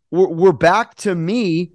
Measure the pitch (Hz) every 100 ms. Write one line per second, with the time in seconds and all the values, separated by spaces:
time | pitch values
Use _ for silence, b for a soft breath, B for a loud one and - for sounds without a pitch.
0 | - 165 180 165 190 139 170 202 233 -
1 | 208 175 165 240 196 165 175